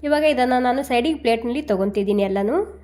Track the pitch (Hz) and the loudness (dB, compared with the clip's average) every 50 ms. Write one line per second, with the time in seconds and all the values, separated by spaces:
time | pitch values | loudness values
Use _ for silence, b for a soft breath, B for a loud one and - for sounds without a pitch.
0 | - 294 294 294 302 302 294 247 254 247 254 254 254 247 247 262 277 277 254 240 | 0 0 0 2 2 2 2 2 2 2 2 2 2 2 0 0 -2 0 0 0
1 | 240 311 320 285 - 240 226 226 226 233 240 285 302 - 208 185 190 208 202 214 | 2 0 -2 0 0 0 0 0 0 -4 -4 -6 -2 -2 -2 0 0 -2 0 -2
2 | 196 196 202 202 196 190 190 196 196 208 262 349 427 415 - - | 0 0 2 0 2 0 0 -2 0 0 0 -2 -2 -4 -8 -20